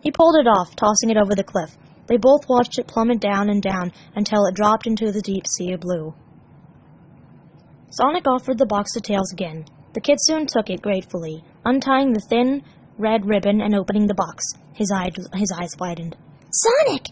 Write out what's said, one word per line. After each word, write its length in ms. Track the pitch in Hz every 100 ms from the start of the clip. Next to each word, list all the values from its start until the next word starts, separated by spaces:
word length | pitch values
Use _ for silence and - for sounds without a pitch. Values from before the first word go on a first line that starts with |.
He 100 | 302
pulled 260 | 294 330 320
it 120 | 240
off, 280 | 202 180 -
tossing 340 | 214 214 226
it 60 | 220
over 180 | 202
the 100 | 202
cliff. 320 | 196 196 160 - - - -
They 100 | 233
both 320 | 247 285 -
watched 300 | 247 247 -
it 80 | 240
plummet 340 | - 226 240
down 300 | 202 202 202
and 120 | 202
down 300 | 196 190 180 - -
until 320 | - 208 214 202
it 80 |
dropped 320 | 185 208 220 226
into 260 | 220 220
the 80 | 202
deep 240 | 202 196 -
sea 260 | - 180
of 80 | 180
blue. 340 | 175 175 156 156 - - _ - - - - - - - - - - - - - -
Sonic 360 | - 254 330 285
offered 320 | 254 254 247
the 80 | 247
box 260 | 202 208
to 60 | -
Tails 320 | - 202 190
again. 340 | 175 180 160 156 - -
The 80 | -
kid 180 | - 285
soon 260 | - 311 302
took 240 | 240 208
it 120 | 180
gratefully, 600 | 208 190 190 185 165 156 - -
untying 480 | 220 262 269 262 277
the 80 | 220
thin, 420 | - 233 247 277 - - - -
red 280 | 214 220 202
ribbon 340 | 208 190 208
and 140 | 208
opening 320 | 202 185 208 208
the 80 |
box. 300 | 202 170 - - - -
His 200 | - 208
eye, 180 | 196 185 180 185
his 180 | 185 208 175
eyes 140 | 175 -
widened. 380 | 180 170 165 - - - -
Sonic 540 | - 440 508 605 285 -